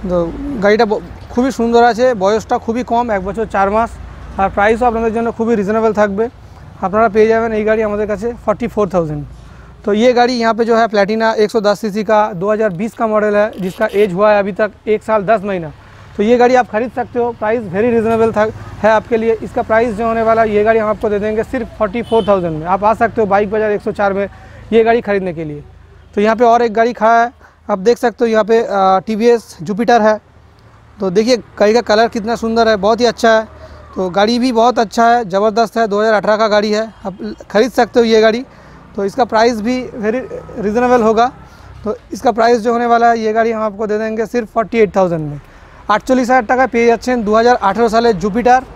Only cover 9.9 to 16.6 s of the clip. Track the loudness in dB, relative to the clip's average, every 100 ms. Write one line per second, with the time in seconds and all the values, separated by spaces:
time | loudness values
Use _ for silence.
9.9 | 2 2 4 0 0 -2 0 0 2 2
10.9 | 0 0 0 0 0 0 0 0 -2 -4
11.9 | -4 0 2 2 -2 -2 0 -2 -2 -8
12.9 | -4 -2 0 2 0 0 -2 -8 -4 -2
13.9 | 0 0 2 2 2 0 -2 -4 -4 -4
14.9 | -4 0 -2 0 -2 -2 -6 -8 -14 -20
15.9 | -20 -16 -4 2 4 4 4